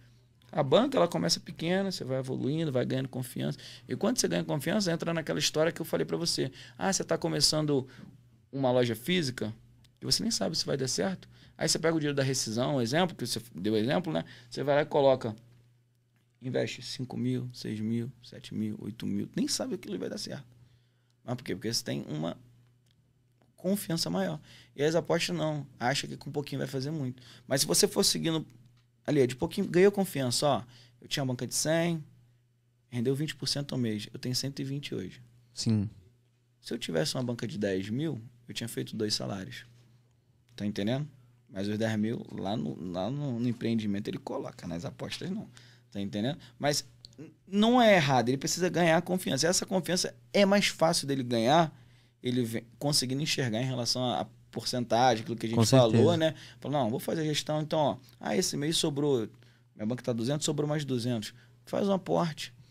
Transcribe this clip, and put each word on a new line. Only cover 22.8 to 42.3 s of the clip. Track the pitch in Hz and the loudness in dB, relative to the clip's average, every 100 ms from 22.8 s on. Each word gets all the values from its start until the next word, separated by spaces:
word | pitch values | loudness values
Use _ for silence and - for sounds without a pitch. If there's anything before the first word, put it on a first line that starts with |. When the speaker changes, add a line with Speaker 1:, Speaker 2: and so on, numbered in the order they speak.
| _ _ _ _ _ _ _ _ | _ _ _ _ _ _ _ _
Speaker 1:
confiança | 180 202 - 165 160 | -2 -2 -2 -2 -2
maior. | 180 185 151 - - - - | -2 -2 -4 -12 -20 -16 -2
E | |
as | 147 | 0
apostas | 165 156 165 - 175 | 2 2 0 0 -2
não. | 156 151 139 - | -2 -4 -8 -2
Acha | 120 139 151 | -2 0 -4
que | 139 | -10
com | 143 | -6
pouquinho | 147 139 135 | -6 -4 -6
vai | 139 | -4
fazer | 135 139 | -4 -4
muito. | 160 127 127 - - | -4 -6 -8 -16 -14
Mas | - 139 | -2 0
se | 151 | 2
você | 175 202 | 2 2
for | - | 4
seguindo | 196 165 160 160 156 - - _ _ _ | 2 2 0 -2 -4 -16 -20 _ _ _
ali, | - 143 123 | 0 4 4
de | |
pouquinho, | 127 170 - 190 | 2 -4 -2 2
ganhou | 175 196 | 6 6
confiança, | 196 190 139 127 - 147 | 6 -2 0 0 2 2
ó. | 113 - - - _ | 0 -2 -20 -20 _
Eu | - | -6
tinha | - | -2
uma | 131 | -2
banca | 123 | -2
de | 120 - | -4 -2
cem, | 151 165 170 165 - - _ _ _ _ _ _ - | 2 2 2 -2 -6 -20 _ _ _ _ _ _ -8
rendeu | 120 120 135 | -2 0 0
vinte | 151 | -2
por | - 143 | -4 -4
cento | 143 143 | -4 -2
ao | 135 | -2
mês. | 117 107 110 | -2 -2 -6
Eu | - | -8
tenho | 127 123 | -4 -4
cento | 123 - | -4 -6
e | |
vinte | 135 139 - | -6 -6 -6
hoje. | 117 92 - - _ _ | -8 -8 -14 -20 _ _
Speaker 2:
Sim. | - 117 107 98 - - _ _ _ _ _ | -4 2 2 0 -8 -20 _ _ _ _ _
Speaker 1:
Se | - | -10
eu | 233 | -8
tivesse | - 160 151 139 | -2 0 0 -2
uma | |
banca | 123 120 117 | -4 -4 -6
de | 180 | -2
dez | 208 95 101 | 0 0 -2
mil, | 123 160 123 113 _ - | -4 -4 -6 -12 _ -12
eu | |
tinha | 104 117 | -10 -8
feito | - - | -6 -8
dois | 110 107 | -4 -2
salários. | - 127 98 95 - - - _ _ _ _ _ _ _ | -2 -4 -6 -8 -14 -18 -20 _ _ _ _ _ _ _
Tá | - | -6
entendendo? | 104 101 101 135 151 - - _ _ | -4 -2 0 -2 -4 -12 -20 _ _
Mas | 95 101 | -6 -4
os | 107 | -2
dez | 110 110 | 0 0
mil | 107 120 - | 0 -2 -8